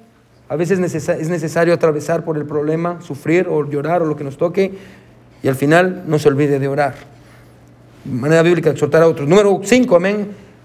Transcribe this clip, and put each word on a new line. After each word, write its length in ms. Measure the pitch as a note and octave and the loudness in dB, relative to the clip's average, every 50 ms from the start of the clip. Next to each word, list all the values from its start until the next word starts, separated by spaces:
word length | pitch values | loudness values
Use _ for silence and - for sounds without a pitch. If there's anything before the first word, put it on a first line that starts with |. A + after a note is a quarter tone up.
| - _ _ _ _ _ _ _ _ - | -20 _ _ _ _ _ _ _ _ -8
a 60 | - | -4
veces 240 | D3+ F3 D#3+ G3 F3+ | -4 -2 0 0 0
necesa-, 380 | F3+ E3+ C3+ D#3 - E3 E3+ | -2 -2 -4 -4 -4 -4 -4
es 120 | C#3 D#3+ D#3 | -4 -4 -4
necesario 440 | F3+ F3 - D3+ - E3 E3+ E3+ E3+ | -4 -4 -4 -4 -2 0 2 2 2
atravesar 520 | E3 - D#3+ D3+ D3+ D3 - E3+ E3 D#3+ | 2 2 0 0 0 -2 -4 -4 -4 -2
por 120 | E3+ D#3 | -4 -6
el 80 | D3+ D3 | -6 -6
problema, 540 | D3 D3 D3+ D3 D3+ D#3+ E3 E3+ F3 F3 E3 | -4 -4 -4 -2 -2 -2 -2 -2 -4 -6 -8
sufrir 460 | - - E3+ - - D3+ E3 F3+ F#3 | -10 -12 -12 -8 -2 0 0 0 0
o 200 | F3+ D#3+ D3+ D3 | 0 -2 -2 -2
llorar 340 | D3 C#3+ C#3+ C#3 D#3 E3+ F3 | -2 -4 -4 -2 0 0 0
o 40 | E3+ | 0
lo 100 | D#3 D3 | 0 -2
que 80 | D3+ D3 | -4 -8
nos 140 | C#3 C3 | -10 -6
toque, 360 | - E3 F3 E3 G3 G3 F#3+ F#3+ - - - - - - - - - _ _ - - | -2 -2 -2 0 0 -2 -2 -4 -10 -18 -20 -20 -20 -20 -20 -20 -20 _ _ -12 -6
y 60 | - | -4
al 80 | C3 C3+ | -2 -2
final 480 | B2+ C#3 C#3+ D#3+ E3+ F#3 F#3 F#3 F#3 - | 0 2 4 4 4 4 2 -2 -6 -6
no 140 | - C#3+ D3+ | -4 -2 2
se 80 | D3+ | 2
olvide 320 | D3 C#3 C3+ D3+ C#3 C#3+ C3+ | 2 2 2 2 0 0 0
de 80 | C3+ | -2
orar. 260 | C#3 C#3 D3 C#3+ C#3 C3 - - - - - - - - - - - - - - - - - - - - - - | -2 -2 -2 -2 -2 -4 -8 -18 -20 -20 -20 -20 -20 -20 -20 -20 -20 -20 -20 -20 -20 -20 -20 -20 -20 -20 -18 -12
Manera 380 | C#3+ D3+ B2 B2 D3+ D#3+ E3 D#3+ | -8 -6 -4 0 2 2 4 4
bíblica 260 | E3+ F3 D#3+ - D#3 | 4 2 2 2 0
de 40 | C#3 | 0
exhortar 280 | - D3+ C3 D#3+ D#3+ | 0 0 2 4 4
a 60 | E3 | 4
otros. 200 | E3 D#3 E3 C#3+ | 4 2 0 0
Número 340 | C#3 E3+ G#3 G3+ G3+ F#3+ - G3 | 2 4 4 4 4 2 0 2
cinco, 320 | - B3 B3+ B3 - F3+ | 2 2 4 4 4 2
amén. 320 | E3+ F3 G3 G#3 G#3 G3 G#3 - - - - - - | 2 2 2 -2 -2 -4 -8 -10 -16 -20 -20 -20 -20